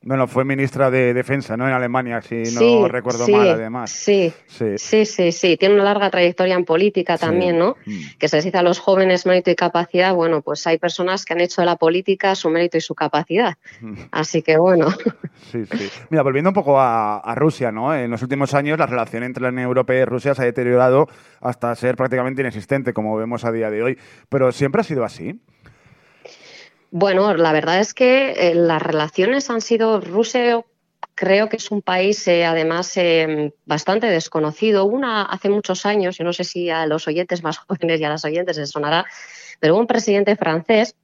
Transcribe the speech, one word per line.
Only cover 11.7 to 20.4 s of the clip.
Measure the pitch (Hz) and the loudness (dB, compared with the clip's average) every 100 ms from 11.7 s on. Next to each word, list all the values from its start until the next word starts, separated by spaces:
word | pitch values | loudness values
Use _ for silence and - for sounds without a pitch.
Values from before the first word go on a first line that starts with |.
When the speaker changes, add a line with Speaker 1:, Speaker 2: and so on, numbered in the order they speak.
| 170 | 2
Speaker 2:
política | 165 180 185 190 196 190 | 2 2 0 0 0 0
su | 165 | 0
mérito | 165 170 165 | 0 0 -2
y | |
su | - | -4
capacidad. | 156 151 147 - 175 233 160 - - | -4 -2 -2 -2 0 0 -4 -16 -18
Speaker 1:
Mm. | 113 101 - | -14 -14 -10
Speaker 2:
Así | - 151 165 | -6 -2 -2
que, | 156 156 | 2 4
bueno. | 180 180 156 | 6 4 4
<laughs> | 190 226 - 156 _ - | 0 -4 -6 -16 _ -10
Speaker 1:
Sí, | 120 104 | -10 -6
sí. | 233 98 - - | -6 -8 -10 -2
Mira, | 160 | 0
volviendo | 139 135 175 | 2 2 2
un | 196 | 0
poco | 143 139 | 4 4
a, | 131 113 107 104 | 4 2 0 -4
a | - 117 | -6 0
Rusia, | 151 - 120 | 0 0 -4
¿no? | 110 127 156 | -2 -2 -2
En | 120 | -4
los | 117 | -4
últimos | 127 139 139 | -4 -4 0
años | 143 143 156 | 0 0 0
la | 139 | 0
relación | 123 113 117 | -2 -4 -6
entre | 123 127 | -8 -4
la | 127 | -4
Unión | 127 123 | -2 0
Europea | 127 127 127 | 0 2 0
y | 123 | 0
Rusia | 123 139 | 0 -2
se | 135 | 0